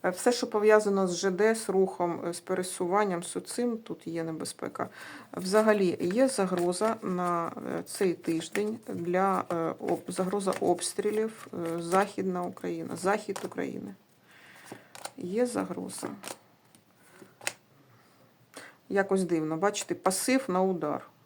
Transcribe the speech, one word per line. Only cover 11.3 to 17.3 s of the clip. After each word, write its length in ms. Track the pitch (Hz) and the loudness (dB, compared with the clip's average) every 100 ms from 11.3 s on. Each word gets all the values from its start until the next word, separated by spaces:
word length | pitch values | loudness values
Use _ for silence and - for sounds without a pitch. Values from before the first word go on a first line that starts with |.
| 220 - | -4 -12
е, 280 | - 165 170 | -6 -4 -4
Західна 640 | 170 190 196 196 190 180 | 2 2 2 0 -2 -2
Україна, 520 | 180 190 180 165 160 165 | -4 -6 -6 -6 -6 -4
захід 440 | 180 214 - 196 180 | 0 0 -2 -8 -6
України. 500 | 180 135 - 202 190 _ _ _ - - - - - - - - - | -6 -6 -6 -10 -16 _ _ _ -20 -20 -20 -18 -18 -18 -16 -16 -10
Є 280 | 175 202 247 | -4 0 0
загроза. 640 | 214 180 180 190 - - 208 - - _ _ _ - _ _ - - - | 0 -2 -4 -8 -8 -10 -10 -12 -14 _ _ _ -20 _ _ -20 -20 -20